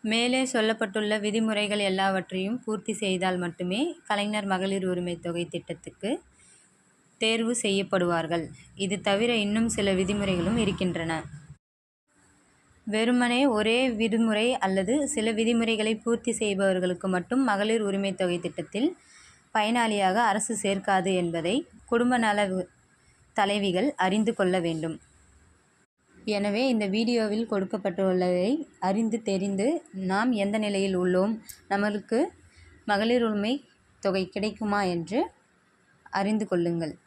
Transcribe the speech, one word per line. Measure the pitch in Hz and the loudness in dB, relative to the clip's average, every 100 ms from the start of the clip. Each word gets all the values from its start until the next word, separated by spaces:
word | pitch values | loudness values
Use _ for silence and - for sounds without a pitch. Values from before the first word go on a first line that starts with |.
| 220 | -2
மேலே | 226 240 262 262 | 0 2 0 0
சொல்லப்பட்டுள்ள | 240 220 220 220 214 208 214 | 0 0 0 -2 -2 0 0
விதிமுறைகள் | 208 214 220 208 208 208 196 | 0 0 0 0 -2 0 0
எல்லாவற்றையும் | 190 196 190 180 185 190 247 | 2 0 0 -4 -6 -4 -6
பூர்த்தி | - 214 - 214 | -4 -6 -4 -4
செய்தால் | 202 185 185 180 | -2 0 0 -2
மட்டுமே | 175 170 180 202 339 - - | -4 -6 -4 -2 -4 -6 -4
கலைஞர் | 208 208 214 196 | -2 -2 -4 -2
மகளிர் | 185 196 196 185 | -2 0 -2 -2
உரிமை | 180 175 170 | -2 -4 -6
தொகை | 170 170 170 | -6 -6 -6
திட்டத்துக்கு | 170 - 165 - - 202 320 _ _ - _ _ _ _ _ _ _ | -8 -10 -14 -14 -8 -6 -6 _ _ -20 _ _ _ _ _ _ _
தேர்வு | 220 226 226 240 | 0 0 0 0
செய்யப்படுவார்கள். | 214 196 190 190 175 170 160 170 156 - - - | 0 0 0 0 2 0 0 -4 -4 -12 -20 -6
இது | 196 196 208 | -4 -2 0
தவிர | 196 240 233 | 2 2 0
இன்னும் | 202 214 226 - | 0 0 0 0
சில | 202 190 | 2 2
விதிமுறைகளும் | 185 208 196 180 170 233 | 0 0 0 0 2 2
இருக்கின்றன. | 208 170 185 160 165 160 - - - - _ _ _ _ _ _ _ _ _ _ _ _ - | 0 0 -2 -2 -4 -4 -6 -16 -20 -20 _ _ _ _ _ _ _ _ _ _ _ _ -4
வெறுமனே | 214 226 247 240 240 277 214 | 0 4 4 4 4 4 4
ஒரே | 214 233 262 214 | 4 4 2 2
விதிமுறை | 226 220 226 214 233 254 190 | 0 2 2 2 2 2 0
அல்லது | 190 190 285 277 | 0 2 0 0
சில | 240 220 220 | 0 0 0
விதிமுறைகளை | 226 233 226 220 214 220 | 2 2 2 0 0 0
பூர்த்தி | 233 233 233 226 | 0 -2 -2 -2
செய்பவர்களுக்கு | 214 190 196 185 180 180 190 180 | -2 2 2 2 0 -2 -2 -2
மட்டும் | 175 254 254 | 0 0 2
மகளிர் | 196 208 226 202 | 2 2 0 0
உரிமை | 196 196 190 | -2 -2 -2
தொகை | 185 175 | -2 -2
திட்டத்தில் | 175 175 160 196 294 359 - - - - _ 220 | -4 -8 -8 -2 -2 -2 -20 -20 -20 -20 _ 0
பயனாளியாக | 214 240 226 208 190 233 233 | 2 2 2 2 2 2 2
அரசு | 202 208 214 | 0 -2 -2
சேர்க்காது | 202 196 190 190 185 185 | -2 -2 2 2 2 0
என்பதை | 170 170 165 247 349 - - | 0 -2 0 -2 -4 -20 -2
குடும்ப | 233 247 247 220 | 0 2 2 2
நல | 208 202 185 180 _ _ _ _ _ _ - | 2 0 -2 -6 _ _ _ _ _ _ -2
தலைவிகள் | 196 208 196 180 269 - 185 | 0 2 0 2 0 0 0
அறிந்து | 208 220 226 | 2 0 0
கொள்ள | 185 185 165 | 2 2 0
வேண்டும். | 160 160 - - _ _ _ _ _ _ _ _ _ _ - - | -4 -6 -8 -16 _ _ _ _ _ _ _ _ _ _ -12 -4
எனவே | 208 202 208 262 | -2 0 0 0
இந்த | 226 202 | 0 0
வீடியோவில் | 208 233 240 214 214 226 | 0 0 0 0 -2 -2
கொடுக்கப்பட்டுள்ளதை | 202 190 - 196 185 190 180 180 180 190 302 - _ 185 | -2 -2 -4 -4 0 0 2 2 2 0 -2 -4 _ -2
அறிந்து | 196 226 226 214 | 0 0 -2 -2
தெரிந்து | 190 196 190 233 339 - 190 185 | -2 -2 0 0 -2 -6 -6 -2
நாம் | 196 247 220 | 0 2 0
எந்த | 196 214 | 0 0
நிலையில் | 208 196 196 180 | 0 0 0 2
உள்ளோம், | 180 180 202 220 - - _ | 2 2 2 -2 -10 -20 _
நம்மளுக்கு | 202 208 208 - 226 349 - - - - - - | -2 0 -2 -2 0 0 -4 -20 -20 -20 -14 -2
மகளிர் | 202 220 247 233 | 0 2 2 2
உரிமை | 208 208 277 - _ _ _ | 0 -2 -4 -8 _ _ _
தொகை | 196 190 185 | -2 0 -2
கிடைக்குமா | 208 214 214 214 202 190 | -4 -4 -4 -2 0 0
என்று | 175 165 226 370 _ _ _ _ _ _ _ - 190 | -2 -2 -2 -2 _ _ _ _ _ _ _ -6 -2
அறிந்து | 202 214 208 | 0 0 0
கொள்ளுங்கள். | 180 170 170 160 - | 0 0 -2 -6 -10